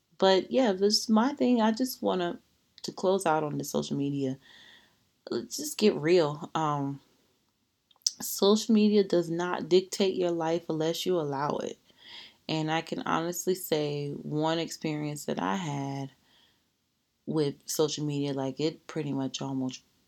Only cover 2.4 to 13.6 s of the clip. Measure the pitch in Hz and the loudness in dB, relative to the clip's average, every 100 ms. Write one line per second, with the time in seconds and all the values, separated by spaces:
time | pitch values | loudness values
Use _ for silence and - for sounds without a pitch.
2.4 | _ _ _ _ - - 190 190 185 156 | _ _ _ _ -12 -2 0 2 2 2
3.4 | 151 147 143 151 143 143 143 143 135 135 | 0 -4 -4 -4 -2 -2 -2 0 -2 -4
4.4 | - - - - _ _ _ _ - - | -12 -20 -20 -20 _ _ _ _ -6 -6
5.4 | - - 302 - 214 151 147 180 151 147 | -4 -8 -8 2 2 4 4 4 4 -2
6.4 | 175 160 156 147 139 139 _ _ _ _ | -6 -2 0 0 -2 -6 _ _ _ _
7.4 | _ _ _ _ _ _ - - - - | _ _ _ _ _ _ -6 -6 -8 2
8.4 | 196 220 - 220 208 208 196 175 165 165 | 4 4 4 4 6 4 4 2 0 -2
9.4 | 175 180 160 180 185 - 196 185 180 170 | -2 -2 4 4 4 0 0 2 0 0
10.4 | 160 170 170 160 156 165 - 180 151 135 | 0 -2 -2 -2 0 -2 0 0 0 -2
11.4 | 147 - - - _ _ - - - _ | -2 -2 -4 -10 _ _ -20 -20 -20 _
12.4 | - 156 156 160 160 170 - 165 165 180 | -6 -2 0 -2 -2 -6 -2 0 -2 -4
13.4 | - 185 | -2 -2